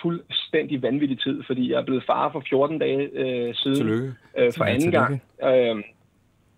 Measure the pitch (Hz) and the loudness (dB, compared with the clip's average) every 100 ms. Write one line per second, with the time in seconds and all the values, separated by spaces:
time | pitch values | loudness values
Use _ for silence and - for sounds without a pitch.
0 | 170 170 - - - 160 147 143 120 139 | -4 -4 -4 -6 -2 -2 0 -2 0 0
1 | 147 123 - - - 127 123 131 127 131 | 0 -2 -4 -4 -4 -2 0 0 0 -2
2 | - 123 143 139 - 131 143 156 139 135 | 0 0 0 -4 0 2 2 2 0 0
3 | 143 135 131 123 120 120 139 139 113 110 | -2 -4 -4 -2 -4 -4 -2 0 0 0
4 | 131 123 - - 123 - - 123 170 165 | -2 -8 -8 0 2 2 0 2 2 4
5 | 127 135 - - 135 127 120 110 - - | 2 0 -8 -4 2 4 4 0 -6 -18
6 | _ _ _ _ _ | _ _ _ _ _